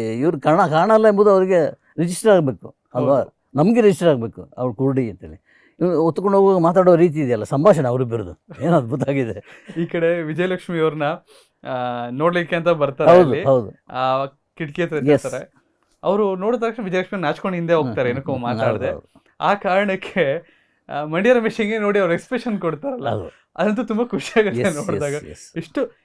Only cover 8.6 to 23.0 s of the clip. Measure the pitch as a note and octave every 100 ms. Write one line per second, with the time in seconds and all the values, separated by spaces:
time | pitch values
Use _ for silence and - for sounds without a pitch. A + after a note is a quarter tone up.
8.6 | D3+ E3+ A#2 B2 C3 C#3 A#2+ G2+ - -
9.6 | - E3 E3+ F3+ E3 F3 D#3 D#3 F#3 F3+
10.6 | - E3+ D#3 D3+ C#3+ F3 _ - _ _
11.6 | C3+ B2+ B2 A#2+ A#2+ B2+ D#3+ F3 E3+ E3+
12.6 | E3+ E3 C#3 C3+ D#3 F3 E3 C3 F3+ C3
13.6 | G2+ - - B2+ C3 C3 C#3 _ _ -
14.6 | E3 D3 E3+ D#3 C3+ C#3+ - B2+ - _
15.6 | _ _ _ _ D3+ G3+ G#3 F#3+ G3+ A#3
16.6 | A3+ A#3+ G3 F3+ F#3 G3+ D3+ D#3+ G3+ F3+
17.6 | E3+ E3 C#3 A2+ B2 B2+ C#3 C3 A#2+ A#2+
18.6 | B2+ A2 B2+ - - _ _ - D3+ G3+
19.6 | G3+ F#3 G3+ F#3 - - D3 D3+ - _
20.6 | _ _ - C#3+ D#3 D#3+ G#3+ B3 A3 G#3
21.6 | G#3 A3 G3+ G#3 F#3 E3+ - B3 B3 G3+
22.6 | E3+ D3+ C#4 C4